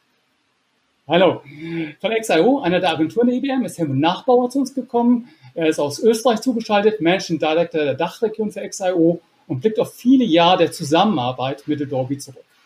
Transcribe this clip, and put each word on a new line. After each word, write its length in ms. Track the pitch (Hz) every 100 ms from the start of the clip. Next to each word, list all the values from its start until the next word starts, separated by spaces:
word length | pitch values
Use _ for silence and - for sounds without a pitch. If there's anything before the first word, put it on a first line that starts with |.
| _ _ _ _ _ _ _ _ _ _ -
hallo. 360 | 170 185 127 - 143 160 165 156 147
Von 100 | 196
X 180 | 147 -
I 120 | 165
O, 180 | 175 190
einer 220 | 180 175
der 100 | 180
Agenturen 380 | 156 156 - 240
der 80 | 247
I 40 |
B 100 | 269
M, 140 | 262
ist 140 | 196 -
Helmut 200 | 160 131
Nachbauer 520 | 156 185 - 247 247
zu 80 | 269
uns 160 | 269
gekommen. 540 | - 247 240 240 240 - _ -
Er 140 | - 160
ist 100 | 156
aus 200 | 147 135
Österreich 420 | 220 226 262 220
zugeschaltet, 640 | - 233 226 208 208 214
Managing 360 | 160 185 - 165
Director 460 | 156 156 165 160
der 80 | 147
Dachregion 580 | 123 170 - 220 220 214
für 140 | -
X 160 | 202 -
I 120 | 190
O 280 | 180 165 170 _ _ -
und 140 | 139
blickt 180 | 220 220
auf 140 | 190
viele 320 | - 240 269
Jahre 320 | 233 165 170 185
der 160 | 160
Zusammenarbeit 920 | - 143 160 208 170 123 127 127 139 -
mit 160 | 147
Adobe 340 | 143 131 127 135
zurück. 260 | - 127 _ _